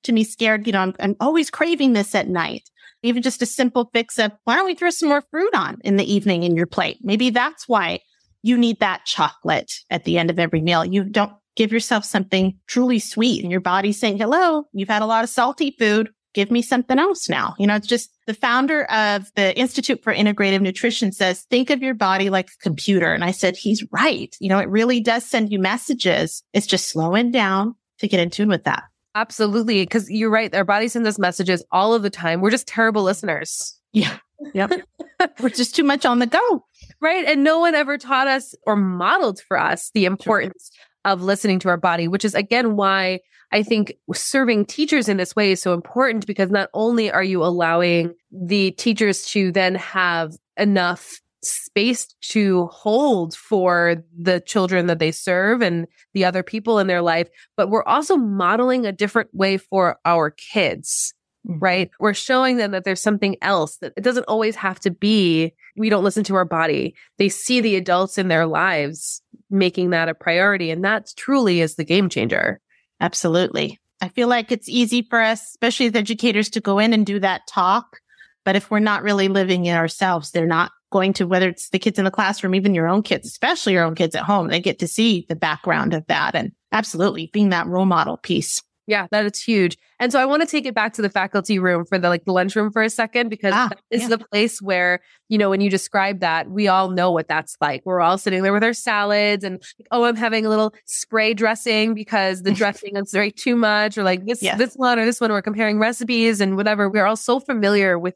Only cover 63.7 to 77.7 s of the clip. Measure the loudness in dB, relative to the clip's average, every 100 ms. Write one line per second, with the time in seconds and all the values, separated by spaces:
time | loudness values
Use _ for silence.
63.7 | -6 -12 -4 -2 -2 -2 0 0 -2 -6
64.7 | -4 -6 -2 0 2 4 2 0 _ -20
65.7 | -6 0 2 2 0 0 0 0 0 -2
66.7 | -2 -4 -8 -20 -2 -2 -2 -2 0 2
67.7 | 0 0 0 0 -2 0 2 2 0 0
68.7 | 0 -4 -6 -12 -12 _ -20 -4 0 2
69.7 | 0 0 0 -2 -4 0 2 2 0 -2
70.7 | -2 -2 -2 -6 -14 0 2 4 2 0
71.7 | -2 0 2 2 0 -2 0 0 -4 _
72.7 | _ _ -4 -4 -2 0 0 0 -2 -6
73.7 | -8 _ -12 -10 -2 0 0 0 -6 -2
74.7 | 0 0 0 0 0 0 -2 -6 -4 -2
75.7 | 0 0 0 -2 -2 0 0 0 -2 0
76.7 | 2 4 4 2 0 0 -2 -4 0 2